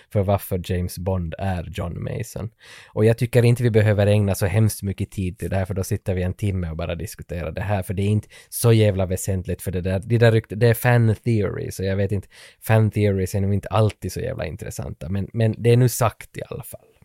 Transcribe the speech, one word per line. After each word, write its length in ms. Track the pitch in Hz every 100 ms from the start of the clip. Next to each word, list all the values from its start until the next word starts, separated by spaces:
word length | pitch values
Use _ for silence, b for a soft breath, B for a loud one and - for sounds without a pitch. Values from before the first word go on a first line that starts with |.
| B
för 100 | 107
varför 380 | 95 98 - 92 85
James 280 | 90 90 -
Bond 360 | 90 95 82 -
är 320 | 95 87 82
John 300 | - 85 -
Mason. 460 | - - - - 113 _ B B B
Och 160 | 113 110
jag 120 | 117
tycker 280 | 120 123 120
inte 180 | 120
vi 60 | 120
behöver 360 | 107 107 101 101
ägna 280 | 104 98 90
så 100 | 98
hemskt 380 | 107 107 -
mycket 280 | 101 92 98
tid 260 | - 92 -
till 100 | 87
det 60 | 95
här, 100 | 92
för 80 |
då 100 | 95
sitter 300 | - 101 - 92
vi 80 |
en 100 | 90
timme 360 | - 101 92 82
och 80 | 80
bara 180 | 82 82
diskuterar 560 | 82 - - 85 80
det 100 | 80
här, 220 | 90 101
för 100 | -
det 80 | 95
är 40 | 101
inte 180 | 107 - B B
så 240 | - 117
jävla 320 | 113 104 95 90
väsentligt 560 | 92 - 92 87 87
för 100 | 98
det 100 | 90
där, 200 | 92 95 95
det 120 | 117
där 140 | 117
rykt-, 240 | 113 - 107
det 120 | 117
är 60 |
fan 420 | 110 123 120 113 101
theory, 480 | 120 110 92 - 82
så 120 | -
jag 120 | 95 98
vet 160 | 98
inte, 160 | 98 - B B B
fan 300 | - 110 107
theories 440 | 104 104 95 92 101
är 60 |
nog 120 | 98
inte 140 | 101 -
alltid 440 | 104 107 - 92
så 80 | 85
jävla 260 | 82 82 82
intressanta, 640 | - - - - - 78
men, 180 | 98 92
men 220 | 117 110 -
det 120 | 117
är 40 | 120
nu 120 | 127
sagt 480 | - 113 - - -
i 40 | -
alla 140 | -
fall. 180 | - - _ _